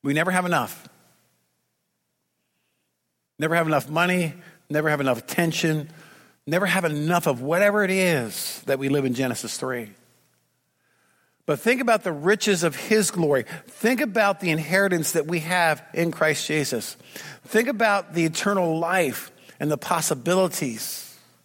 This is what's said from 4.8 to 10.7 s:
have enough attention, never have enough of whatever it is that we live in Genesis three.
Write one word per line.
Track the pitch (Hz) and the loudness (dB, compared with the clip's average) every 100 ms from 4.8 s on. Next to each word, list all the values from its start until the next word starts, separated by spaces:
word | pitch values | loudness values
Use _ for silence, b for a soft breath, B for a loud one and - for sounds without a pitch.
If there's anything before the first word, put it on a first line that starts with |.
| 151 | 0
have | 147 | 2
enough | 135 120 | 2 0
attention, | - - 165 160 165 156 147 B B B B B - | -2 -2 0 0 0 0 -4 B B B B B -4
never | 165 196 | -2 0
have | 180 | 0
enough | 170 147 156 175 165 | 0 -2 0 2 2
of | 123 | -2
whatever | 135 170 202 208 | 0 2 4 4
it | 190 | 2
is | 190 185 156 113 - - - - | 2 2 2 -2 -6 -8 -10 -2
that | 135 | -2
we | 135 | 2
live | 143 135 | 0 0
in | |
Genesis | 123 131 123 113 - | 0 -2 -4 -8 -8
three. | 127 123 107 - _ _ _ _ _ _ _ | -6 -6 -10 -18 _ _ _ _ _ _ _